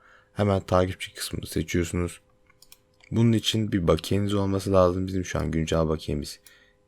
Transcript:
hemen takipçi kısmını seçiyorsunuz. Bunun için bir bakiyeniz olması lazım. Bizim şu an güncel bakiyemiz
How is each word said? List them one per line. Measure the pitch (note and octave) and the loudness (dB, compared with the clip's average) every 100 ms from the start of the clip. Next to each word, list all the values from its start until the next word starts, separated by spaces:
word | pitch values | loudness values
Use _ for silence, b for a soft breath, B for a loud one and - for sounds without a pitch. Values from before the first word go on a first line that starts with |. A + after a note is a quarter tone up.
| b b b | b b b
hemen | - G#2 G2 | -2 0 0
takipçi | - F#2 F#2 - - | 2 2 2 -2 -12
kısmını | - - - - | -12 -10 -8 -6
seçiyorsunuz. | - E2 F2+ E2 F2+ F2 - _ _ _ _ - - _ _ - | -6 -2 -2 -2 -2 -4 -8 _ _ _ _ -20 -20 _ _ -4
Bunun | A2+ A#2 | 2 4
için | A2 - A2 G#2 | 4 2 -2 0
bir | G2+ E2 | 0 2
bakiyeniz | E2 - G2 G2+ | 2 2 0 0
olması | G2+ G2 F#2+ G2 | 0 0 -2 2
lazım. | F#2+ F2+ F#2 F#2+ | 4 4 2 -4
Bizim | F#2+ | -6
şu | F2+ D#2+ | -4 -4
an | D#2 | -2
güncel | D#2+ D#2+ E2 D#2+ | -2 0 0 0
bakiyemiz | D#2 - D2 C#2+ - b b b b | -2 -4 -6 -6 -14 b b b b